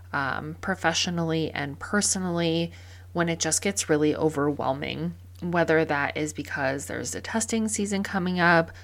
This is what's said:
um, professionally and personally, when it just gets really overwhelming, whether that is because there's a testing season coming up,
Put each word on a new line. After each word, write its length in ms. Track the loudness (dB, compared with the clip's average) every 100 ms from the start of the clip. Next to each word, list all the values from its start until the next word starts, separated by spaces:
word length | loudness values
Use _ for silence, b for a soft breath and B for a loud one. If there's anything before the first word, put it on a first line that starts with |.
| -6
um, 440 | -4 -2 -4 -6 -6
professionally 920 | -6 0 0 2 0 0 0 0 0
and 260 | -4 -6 -8
personally, 920 | -2 0 2 0 0 0 2 2 0 B B B B
when 160 | -2 0
it 100 | 0
just 240 | 0 0
gets 260 | 0 -2 0
really 280 | 4 4 2
overwhelming, 960 | 0 2 0 0 -2 -2 -4 -4 -6 -6 -14 -8
whether 440 | 0 2 4 4
that 320 | 4 2 0 -2
is 160 | -4
because 540 | -4 -6 -2 -2 -2 -4
there's 280 | -6 -6
a 60 | -8
testing 480 | -4 -2 0 0 0
season 340 | -2 0 -2
coming 380 | 0 -2 0 4
up, 320 | 6 6 4 B